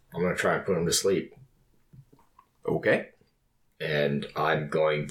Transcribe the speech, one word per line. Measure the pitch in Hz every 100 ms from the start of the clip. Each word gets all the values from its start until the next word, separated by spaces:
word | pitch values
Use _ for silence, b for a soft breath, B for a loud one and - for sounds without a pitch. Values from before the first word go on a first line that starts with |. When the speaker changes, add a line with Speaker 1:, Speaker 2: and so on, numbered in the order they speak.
| _
Speaker 1:
I'm | 85
gonna | 90 85
try | 95 82
and | -
put | 87
him | 85
to |
sleep. | - 98 87 - - - _ _ _ _ - - _ _ - _ _ -
Speaker 2:
Okay. | 82 110 160 - _ _ _ _ _ _ _
Speaker 1:
And | 78 76 71 71 69 -
I'm | 78 78 73
going | 80 78 76 73